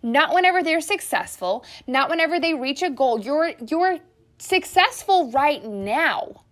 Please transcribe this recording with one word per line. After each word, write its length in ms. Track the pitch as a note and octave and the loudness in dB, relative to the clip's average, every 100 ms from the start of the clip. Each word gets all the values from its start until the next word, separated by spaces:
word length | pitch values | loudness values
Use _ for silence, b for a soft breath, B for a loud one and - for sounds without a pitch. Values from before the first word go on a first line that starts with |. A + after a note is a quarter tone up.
Not 320 | A#3 B3 D#4 | 0 2 4
whenever 280 | F4 F#4 F#4 | 4 4 4
they're 180 | E4 D#4+ | 2 -2
successful, 840 | D#4 G4+ - C4 - - F3+ A3 B B - | 0 -4 -2 -4 -4 -8 -4 -4 B B -2
not 220 | C4 C4+ | 0 2
whenever 320 | E4 D#4+ E4+ | 0 0 0
they 140 | E4 | 0
reach 280 | D#4 C4 C#4 | -2 -4 -2
a 80 | F4+ | -4
goal. 300 | B3+ C4+ A#3 | 0 0 0
You're, 320 | G#3 D4 E4 - A3+ | -2 -2 -2 -4 -4
you're 300 | D#4+ F#4 F4 - _ _ _ | 0 0 0 -8 _ _ _
successful 920 | - F#4+ F#4 - G4+ C5 - F#4+ C#4 | -2 -2 2 2 2 0 2 2 4
right 340 | B3 C#4+ C#4+ | 2 0 0
now. 800 | G#3 G#3 G3 B3+ D#4+ G3+ - - _ | -6 -8 -4 0 0 -2 -8 -12 _